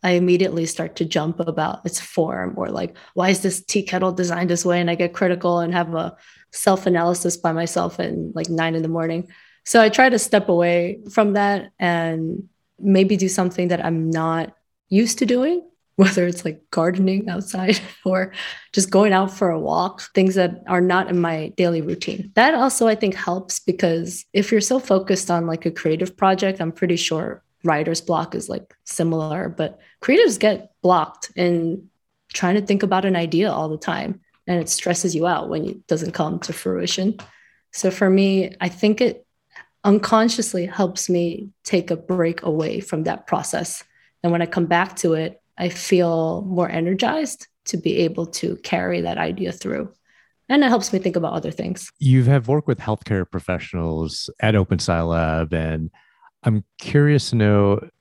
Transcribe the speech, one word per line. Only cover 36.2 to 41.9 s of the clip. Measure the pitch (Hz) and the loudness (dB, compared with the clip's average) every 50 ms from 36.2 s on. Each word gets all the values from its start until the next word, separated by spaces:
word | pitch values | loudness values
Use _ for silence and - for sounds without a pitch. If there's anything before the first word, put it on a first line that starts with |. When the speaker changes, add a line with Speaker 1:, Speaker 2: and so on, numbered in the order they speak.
| 160 156 170 170 | -2 -2 -2 -6
Speaker 1:
to | - - 165 | -6 -8 -10
fruition. | - - 185 - - 175 175 - - 185 202 220 - - - _ _ _ _ _ _ _ _ _ | -6 -4 -4 -4 -2 -2 -4 -4 -2 -2 -2 -2 -4 -10 -20 _ _ _ _ _ _ _ _ _
So | - - 190 | -2 -2 -2
for | 185 - 208 190 | 0 2 2 4
me, | 190 196 196 196 196 190 185 175 - - | 4 4 4 4 2 2 0 -2 -6 -6
I | 180 180 | -6 -6
think | 180 - - 208 214 208 | -4 0 2 2 2 4
it | 254 226 - - _ _ _ _ _ _ _ - - _ _ _ _ | 2 0 0 -4 _ _ _ _ _ _ _ -20 -20 _ _ _ _
unconsciously | 202 202 214 202 - 226 220 220 233 226 - 220 - - 185 175 | 4 4 4 4 4 4 4 4 4 2 0 -4 -4 -2 -4 -4
helps | 185 - - 202 180 185 - - - | -4 -2 0 0 0 0 -4 -2 0
me | 180 175 175 170 165 - 202 202 _ _ _ | 0 2 2 0 -4 -6 -12 -14 _ _ _
take | - - 180 170 - | -2 0 0 0 0